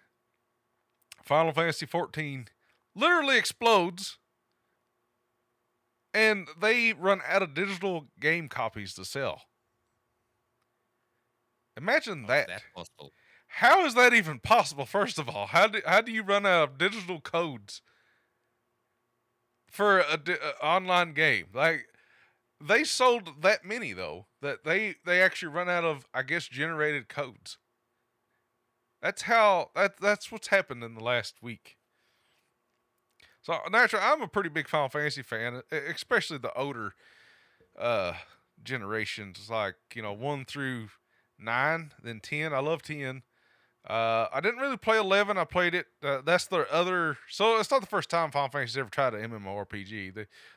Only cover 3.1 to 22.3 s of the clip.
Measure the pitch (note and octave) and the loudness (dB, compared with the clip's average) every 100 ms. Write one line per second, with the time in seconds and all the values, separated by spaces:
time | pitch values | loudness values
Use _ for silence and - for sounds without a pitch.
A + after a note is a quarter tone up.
3.1 | F4 C#4 B3 - - A#3 G#3 F3 F3 G3 | 4 4 2 2 0 6 6 4 -2 -12
4.1 | - _ _ _ _ _ _ _ _ _ | -14 _ _ _ _ _ _ _ _ _
5.1 | _ _ _ _ _ _ _ _ _ _ | _ _ _ _ _ _ _ _ _ _
6.1 | G#3+ A3 G#3 D#3 D#3+ G#3 A#3+ A#3 G3 F#3 | 2 4 2 -2 -2 2 4 2 2 2
7.1 | F#3+ C3+ F#3+ F3+ C#3 G3 F#3 G3 E3+ C#3 | 2 2 0 0 -4 -4 -4 -4 -4 -8
8.1 | - D3+ E3+ D3+ - A2+ A2 F#2+ - F#2 | -4 0 0 -2 -6 -6 -6 -12 -12 -10
9.1 | C#3 B2 D2 - _ _ _ _ _ _ | -6 -4 -6 -12 _ _ _ _ _ _
10.1 | _ _ _ _ _ _ _ _ _ _ | _ _ _ _ _ _ _ _ _ _
11.1 | _ _ _ _ _ _ - E3+ D4+ B3 | _ _ _ _ _ _ -10 0 0 0
12.1 | E3 A2 C#3+ - G2 - F2+ E2+ _ C#2+ | -8 0 0 0 -6 -12 -16 -18 _ -20
13.1 | _ _ _ _ - A#3 F#4 D#4+ A#3 B3 | _ _ _ _ 2 6 6 6 6 6
14.1 | A#3+ D#3+ C3+ - A3 E3 C#3+ C3 G3+ F#3 | 6 2 -2 4 4 4 -2 -4 -2 -2
15.1 | - B2+ G#2 G2+ E3 G#3+ G#3 D#3 F#3+ A#3 | -2 -6 -6 0 4 4 2 2 2 2
16.1 | A3 G3 G3+ G3+ F3 D3 C3+ F#3 A3 F3+ | -4 0 2 4 4 4 0 -2 -2 -10
17.1 | F3 - E3+ E3+ A#2+ G2+ - _ _ _ | -10 -4 -4 -4 -6 -14 -20 _ _ _
18.1 | _ _ _ _ _ _ _ _ _ _ | _ _ _ _ _ _ _ _ _ _
19.1 | _ _ _ _ _ _ - G#3 F#3+ D3 | _ _ _ _ _ _ 0 4 4 4
20.1 | D#3+ D3 F3+ D3 - D3 F3+ F#3 F3+ E3+ | 0 -2 -4 -4 -4 0 0 2 2 2
21.1 | D3 D#3 G#2+ E2+ A2+ D#3+ D#3 - _ _ | 2 2 2 -2 0 2 0 -6 _ _
22.1 | _ _ | _ _